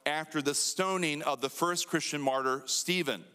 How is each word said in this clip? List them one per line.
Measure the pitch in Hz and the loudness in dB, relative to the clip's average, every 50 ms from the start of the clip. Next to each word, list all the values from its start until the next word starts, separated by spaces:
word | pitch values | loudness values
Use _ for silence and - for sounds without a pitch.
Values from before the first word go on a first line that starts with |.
| - | -2
after | 143 147 156 156 - - 151 | -2 0 -2 -4 -2 -2 0
the | 139 143 135 | 0 0 0
stoning | - - - - - 190 190 190 185 175 156 143 151 | 0 0 0 0 0 0 2 2 2 0 0 0 0
of | 151 147 139 - | 0 -2 -2 0
the | 135 131 | -2 -4
first | - - 170 175 175 170 - | 0 0 0 2 2 0 -2
Christian | - 175 156 - - 151 147 | 0 0 -2 0 0 -2 0
martyr, | 139 135 131 135 131 131 131 135 135 | 0 2 2 2 2 2 0 0 -2
Stephen. | - - - - - 180 180 160 139 110 87 - - | -2 -4 -2 0 2 2 2 2 0 -2 -4 -4 -14